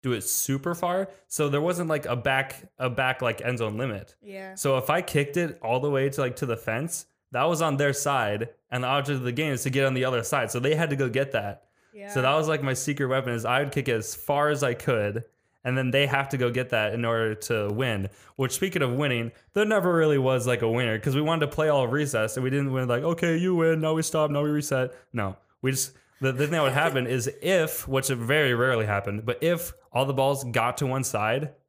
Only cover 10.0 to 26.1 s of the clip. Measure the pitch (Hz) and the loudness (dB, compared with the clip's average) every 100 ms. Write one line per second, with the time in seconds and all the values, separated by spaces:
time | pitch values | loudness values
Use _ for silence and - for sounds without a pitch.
10 | 127 123 113 143 110 123 131 156 165 139 | 2 0 0 0 0 0 0 2 0 0
11 | 131 117 135 113 101 101 _ _ _ 104 | 0 0 0 -2 -4 -10 _ _ _ -18
12 | 101 127 127 151 156 151 135 127 - 139 | -6 0 2 2 2 -2 -2 -2 -4 -2
13 | 135 131 123 117 113 127 143 139 131 117 | 0 0 0 -2 0 0 0 -2 -2 -2
14 | 110 - - 143 147 147 135 120 - 120 | -4 -10 -2 2 2 2 -2 -2 0 0
15 | 104 107 - _ _ _ 123 131 127 135 | 0 -4 -10 _ _ _ -4 -2 2 2
16 | 143 139 135 135 123 120 127 113 107 113 | 2 0 0 0 0 0 0 0 0 0
17 | 117 113 113 107 - 113 104 104 131 104 | 0 0 0 -2 -2 -2 0 -2 -2 -2
18 | 95 - - - 131 - 190 175 135 123 | -4 -8 -20 -4 -2 0 -2 0 0 0
19 | 147 120 117 - _ 202 208 214 180 170 | 0 0 -4 -10 _ 0 2 4 4 4
20 | 156 143 131 131 117 120 113 117 120 110 | 4 4 4 2 2 2 2 2 0 0
21 | 143 135 151 165 147 - 151 143 123 139 | 0 0 2 2 0 0 2 4 2 0
22 | 143 117 110 131 131 139 139 131 127 117 | 0 0 0 0 0 0 0 0 0 0
23 | 165 170 170 165 185 175 165 160 156 160 | 0 0 0 2 2 4 4 2 2 0
24 | 156 160 151 143 147 151 143 135 127 - | 0 0 2 2 2 0 0 0 0 -4
25 | _ 117 98 98 _ _ 131 135 - - | _ -4 -4 -6 _ _ -2 -2 -4 -8
26 | _ | _